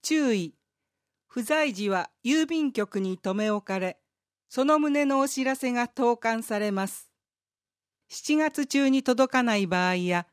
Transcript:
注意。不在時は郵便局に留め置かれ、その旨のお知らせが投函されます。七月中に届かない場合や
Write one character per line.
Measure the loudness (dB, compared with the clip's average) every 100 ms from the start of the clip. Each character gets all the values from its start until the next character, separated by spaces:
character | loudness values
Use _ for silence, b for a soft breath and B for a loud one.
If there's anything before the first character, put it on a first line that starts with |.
注 | 0 0 2
意。 | 0 -2 -10 _ _ _ _ _ _ _
不 | -8
在 | -2 0 0
時 | -2 -2
は | -2 -2 _
郵 | 0 0 2
便 | 0 -2
局 | -2 -4 -2
に | -4 -4
留 | -4 -2
め | 0
置 | -2
か | -4 -4
れ、 | -4 -8 _ _ _ _ _
そ | -2
の | 2 4
旨 | 4 2
の | 2 2
お | 0
知 | 0
ら | -2
せ | -2 -2
が | -2 -4
投 | 0 0 2
函 | 0 -4
さ | -2 -2
れ | -2
ま | -2 -4
す。 | -8 -20 _ _ _ _ _ _ _ _ _ _
七 | -14 -2
月 | 0 0 -2 -2
中 | 2 2
に | 2
届 | 2 2 2
か | 2
な | 2
い | 0 0
場 | 0 0
合 |
や | 0 0 -2 -4